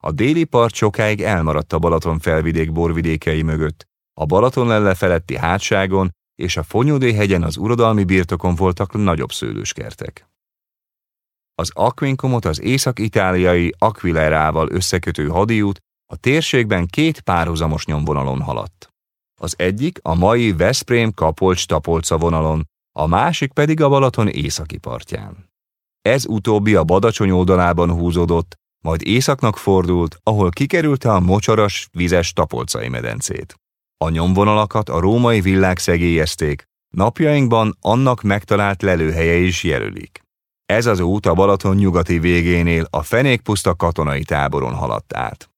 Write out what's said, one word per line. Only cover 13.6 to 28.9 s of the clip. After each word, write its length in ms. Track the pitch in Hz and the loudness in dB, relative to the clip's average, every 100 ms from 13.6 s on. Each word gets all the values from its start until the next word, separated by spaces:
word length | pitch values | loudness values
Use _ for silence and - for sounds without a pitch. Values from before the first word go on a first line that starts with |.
| 85 - | 0 0
Aquilerával 920 | 107 104 92 80 78 78 78 80 80 | -2 -2 -2 0 2 2 2 0 -2
összekötő 560 | 92 90 90 - 80 73 | -2 -2 -4 -4 -4 -2
hadiút 520 | 85 107 113 101 95 _ _ _ | 0 0 0 -2 -4 _ _ _
a 100 | 90 | -6
térségben 720 | 123 151 156 131 110 95 85 | 0 0 0 0 0 0 -2
két 360 | - 160 151 | 0 -2 -2
párhuzamos 640 | - 87 82 80 80 76 - | -2 0 0 -2 -2 -2 -4
nyomvonalon 560 | 76 78 71 67 67 | -4 -2 -2 -2 -4
haladt. 480 | 69 60 52 _ - _ _ _ _ _ | -4 -6 -8 _ -20 _ _ _ _ _
Az 120 | 82 - | -10 -2
egyik 420 | 90 101 151 - | -2 -2 -4 -6
a 140 | - 82 | -2 2
mai 380 | 92 120 117 | 2 2 2
Veszprém-Kapolcs-Tapolca 1600 | 82 90 131 - 120 113 - 80 80 95 90 - 80 80 82 80 80 | 2 2 0 0 0 0 0 -2 2 0 0 0 -2 0 -2 0 0
vonalon, 500 | 85 82 78 78 76 _ _ | 0 0 0 -2 -6 _ _
a 160 | - 78 | -4 0
másik 460 | 92 143 170 139 | 2 0 -2 -4
pedig 280 | - 147 156 | 0 0 2
a 80 | 143 | 4
Balaton 380 | 139 131 - 107 | 4 2 2 -2
északi 500 | - 73 - 78 - | -2 -6 -6 -10 -12
partján. 720 | - 58 - 107 101 90 - _ _ _ _ _ | -12 -12 -10 -12 -12 -20 -20 _ _ _ _ _
Ez 260 | 101 135 113 | 0 0 0
utóbbi 480 | 110 107 107 104 104 | -2 2 2 4 4
a 80 | |
Badacsony 460 | 87 92 113 - 101 | 4 4 2 2 0
oldalában 640 | 90 90 92 87 85 87 | 2 4 4 4 2 0
húzódott, 640 | 85 87 85 82 85 82 - _ _ | 0 0 0 0 0 -2 -14 _ _
majd 180 | 80 | -6